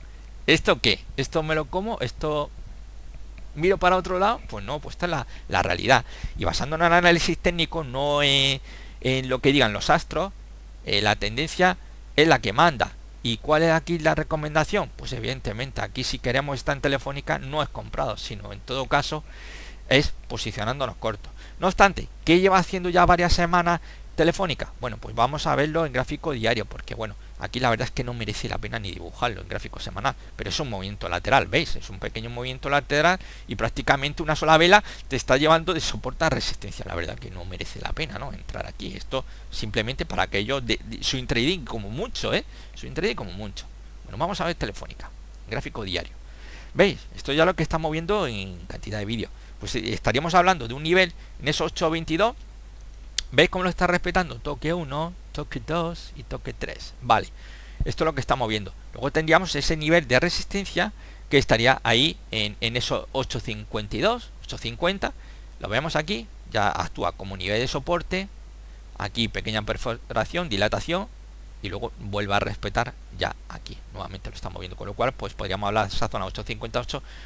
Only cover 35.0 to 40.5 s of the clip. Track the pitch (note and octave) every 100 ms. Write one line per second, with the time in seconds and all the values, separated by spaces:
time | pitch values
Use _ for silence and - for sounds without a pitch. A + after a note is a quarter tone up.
35 | - B2+ - C3 D#3 D#3+ E3 D#3+ - G#2+
36 | B2+ - D#3+ - - - - - F#2 F2
37 | E2 - - F2+ F2 F2+ E2 - - -
38 | D#3 - C3+ - - - - - - -
39 | - C3 - - - - G#2+ A#2 A2 C3+
40 | - F2+ F#2 G2+ A2